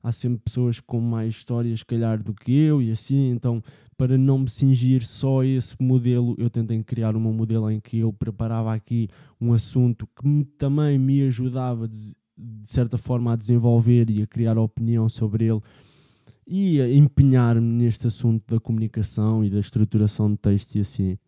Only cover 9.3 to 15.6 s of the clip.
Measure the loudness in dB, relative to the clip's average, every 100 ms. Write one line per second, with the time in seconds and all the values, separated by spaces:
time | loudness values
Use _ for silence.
9.3 | _ 0 0 0 0 0 0 -10 -6 -2
10.3 | 0 -2 _ -2 0 2 2 2 2 0
11.3 | -2 -4 -4 -4 -6 -8 -10 -18 -20 _
12.3 | -20 -18 -18 -6 -2 -2 -4 -4 -2 0
13.3 | -2 2 2 4 4 4 4 2 0 -4
14.3 | -2 -2 0 -2 -2 -2 0 0 -2 -2
15.3 | 2 2 0